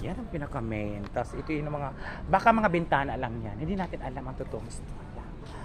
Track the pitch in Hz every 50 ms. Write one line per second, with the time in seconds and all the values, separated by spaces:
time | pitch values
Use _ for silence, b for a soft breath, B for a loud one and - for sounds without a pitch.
0 | 98 127 190 - 233 - - 156 143 143 - 139 113 113 110 107 104 104 104 101
1 | 101 - - 127 120 - - - - - 156 147 147 147 147 147 143 131 - B
2 | B B B B B - 170 190 - 233 226 220 214 202 170 175 165 - 160 139
3 | 139 139 113 117 131 117 113 117 113 107 101 107 151 165 202 190 180 170 - 151
4 | - 131 127 135 127 127 135 - 131 - - 110 110 117 - - - - - -
5 | - - - - - - - - - B B B